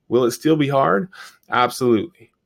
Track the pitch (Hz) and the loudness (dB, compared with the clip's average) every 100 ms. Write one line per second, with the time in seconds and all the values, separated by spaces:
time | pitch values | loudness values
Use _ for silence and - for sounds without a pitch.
0 | - 117 120 117 156 156 139 139 151 196 | -4 0 0 -2 0 0 2 0 2 0
1 | 180 - - _ - 117 123 - 127 110 | -4 -12 -20 _ -6 -2 -2 0 2 2
2 | 85 _ - _ | 0 _ -20 _